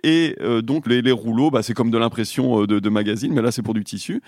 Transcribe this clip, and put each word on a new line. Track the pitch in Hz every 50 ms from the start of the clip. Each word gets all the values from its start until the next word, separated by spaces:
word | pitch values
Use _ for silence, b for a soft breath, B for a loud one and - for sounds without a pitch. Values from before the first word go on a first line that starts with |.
| -
Et, | 156 160 165 165 147 - -
euh, | - 113 117 113
donc | 113 135 143 160 -
les, | 117 123 123
les | 117 131
rouleaux, | 123 104 113 117 110 117 147 156
bah, | 135 113 104
c'est | - 107
comme | - 117 117
de | 113 113
l'impression, | 113 113 - 117 110 - - 135 131 127 117 104
euh, | 104 104
de, | 107 104
de | 98 104
magazine, | 107 104 104 104 104 101 139 -
mais | 151 123
là | 110 120
c'est | - 127
pour | 107 120 110
du | 107
tissu. | 101 - 107 95 - - 190 269 B